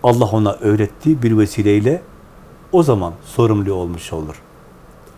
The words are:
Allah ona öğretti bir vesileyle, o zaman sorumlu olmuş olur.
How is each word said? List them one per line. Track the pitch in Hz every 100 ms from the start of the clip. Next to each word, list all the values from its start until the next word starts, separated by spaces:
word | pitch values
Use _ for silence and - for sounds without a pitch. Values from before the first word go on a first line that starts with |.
Allah | 123 117
ona | 113 110 104
öğretti | 101 104 104 104 - 151 156
bir | 120 110
vesileyle, | 104 - 104 104 107 170 - - - - - - -
o | 185
zaman | 160 110 87 85
sorumlu | - - 117 104 98
olmuş | 95 87 87 -
olur. | 82 76 - - - - - - - -